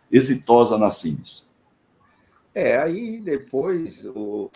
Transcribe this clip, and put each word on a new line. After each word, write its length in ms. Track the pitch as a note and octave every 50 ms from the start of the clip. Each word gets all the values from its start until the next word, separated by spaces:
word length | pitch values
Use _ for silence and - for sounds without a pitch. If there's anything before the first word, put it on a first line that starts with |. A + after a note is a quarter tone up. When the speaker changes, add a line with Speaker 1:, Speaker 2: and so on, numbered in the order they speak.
| _ _
Speaker 1:
exitosa 680 | - C3 C3+ - C3 - - - A#2 A#2+ A#2+ A2+ A2+
na 140 | G#2+ G#2+ G2+
Siemens? 640 | F2+ - - D#2+ D2 - - - - - - _ _ _ _ _ _ _ _ _ _ _ _ _ _ _ _ _ _ _ _ _ _
Speaker 2:
É, 220 | G#3 F3 B2 A2+
aí 440 | B2+ D#3 D#3+ E3+ G3 A#3+ A3+ A3 A3+
depois, 840 | G#3+ F3+ D3+ C3+ C3+ - - C3 D3 F#3 F#3 E3+ E3 - - - -
o 460 | G#2 - G#2+ G#2+ G#2 G#2 G#2 G2 - -